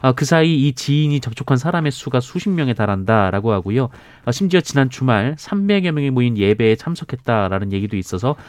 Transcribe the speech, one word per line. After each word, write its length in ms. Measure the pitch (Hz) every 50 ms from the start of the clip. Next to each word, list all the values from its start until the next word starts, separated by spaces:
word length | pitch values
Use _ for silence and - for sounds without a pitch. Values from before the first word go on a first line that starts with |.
아, 100 | - 131 127
그 120 | 127 147
사이 420 | 135 170 165 160 165 165 143 135
이 60 | 147 127
지인이 460 | - - - 139 151 151 147 143 143
접촉한 400 | - 120 113 - 135 - 139 127
사람의 320 | 139 165 180 170 156 147
수가 300 | 131 - - 135 127 123
수십 280 | 120 - - 180 - 208
명에 240 | 190 170 147 127 113
달한다라고 760 | - 110 104 98 95 95 92 - - 98 92 92 101 107 113
하고요. 380 | 107 95 87 95 107 131 131 120 - - - - - - -
아, 60 | 120
심지어 300 | 123 - 196 185 180 180
지난 280 | - - - 143 135 131
주말 460 | - - 135 127 117 101 101 131 156
삼백 480 | 147 - - 202 202 196 202 208 196 180
여 60 | 175
명이 180 | 156 151 143 139
모인 300 | 131 127 123 120 117 104
예배에 380 | 98 101 107 107 117 110 110
참석했다라는 920 | - - 165 170 - 156 - - 127 - - 117 110 98 92 95 95 104 98
얘기도 260 | 98 98 101 101 107
있어서 380 | 98 90 - - 92 107 131 147 - -